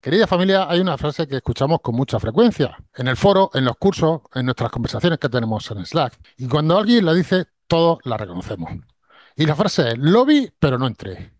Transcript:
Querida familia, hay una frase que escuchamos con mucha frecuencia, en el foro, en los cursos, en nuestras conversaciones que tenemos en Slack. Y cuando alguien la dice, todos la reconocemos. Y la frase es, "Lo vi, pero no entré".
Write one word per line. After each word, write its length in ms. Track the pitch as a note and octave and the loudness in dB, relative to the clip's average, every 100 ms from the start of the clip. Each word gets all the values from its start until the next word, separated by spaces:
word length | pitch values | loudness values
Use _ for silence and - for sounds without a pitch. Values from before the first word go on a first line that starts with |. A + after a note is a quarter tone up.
| C3+ | 0
Querida 220 | F3+ G#3 | 2 2
familia, 380 | F3 F#3+ F#3+ E3+ | 2 2 2 2
hay 80 | F3 | 0
una 180 | F#3 C#3+ | 0 -2
frase 300 | D3+ C#3+ D3 | -6 -4 -6
que 80 | |
escuchamos 460 | C3+ - A#2+ C#3 E3 | -4 -6 -4 0 0
con 160 | A#2 A#2 | -2 -4
mucha 240 | C#3 A2 | -2 -2
frecuencia, 580 | - A#2+ A#3+ - C#3+ - - | -2 2 2 2 -4 -6 -20
en 140 | - B2 | -6 -4
el 80 | B2+ | 2
foro, 340 | G3 F#3+ F#3+ | 4 4 2
en 100 | C#3+ | 2
los 120 | C3 - | -2 0
cursos, 440 | G3 - D#3+ D#3+ _ B2+ | -2 2 0 -2 _ -4
en 80 | |
nuestras 260 | B2+ - A#2 | -4 -2 -4
conversaciones 480 | A#2+ A#2 A2+ F3 E3 | -4 -6 -2 -2 -2
que 100 | C3 | -2
tenemos 400 | A#2+ A2+ G#2+ - | -2 -2 -6 -8
en 120 | G2+ | -12
Slack. 320 | F2 E3 C3 _ - _ | -4 -2 -4 _ -20 _
Y 100 | B2+ | -4
cuando 320 | D3 D#3 F#3 | 0 2 2
alguien 260 | G#3+ A#3+ | 4 4
la 80 | E3+ | 4
dice, 340 | E3+ - F#3 - _ _ | 2 2 -2 -2 _ _
todos 320 | E3 E3+ E3 | 2 2 0
la 120 | B2+ G#2+ | -4 -6
reconocemos. 540 | G2 F2+ - G2+ E2 - _ _ _ _ _ | -6 -10 -10 -10 -10 -12 _ _ _ _ _
Y 120 | - D3+ | -2 -2
la 100 | D3+ | 0
frase 320 | G3+ - B2 | 0 0 -2
es, 100 | A#2 | 0
"Lo 260 | D3 G#3+ | 4 4
vi, 240 | C4+ D4 B3 _ | 4 2 0 _
pero 180 | D3 B2 | 0 0
no 80 | C3 | -2
entré". 460 | G#2 G2 F2+ - | -6 -12 -14 -16